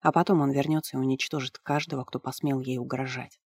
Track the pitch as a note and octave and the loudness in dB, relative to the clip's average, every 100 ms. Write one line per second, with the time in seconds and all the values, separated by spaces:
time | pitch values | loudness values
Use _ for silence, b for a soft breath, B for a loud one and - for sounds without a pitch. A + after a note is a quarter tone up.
0 | E3+ D#3+ F3 F#3 C#3 C#3 C#3+ D#3 - C3 | 4 4 4 4 4 2 2 0 0 -2
1 | C3 C3 - D3+ B2+ - - D3 D3 C#3+ | 0 0 -2 -4 -6 -10 -2 -2 -2 -6
2 | B2+ B2+ - - D3+ C3+ B2+ B2+ B2 C3 | -6 -8 -8 -4 -2 -2 -2 -4 -4 -4
3 | C3 B2+ B2 _ | -4 -6 -12 _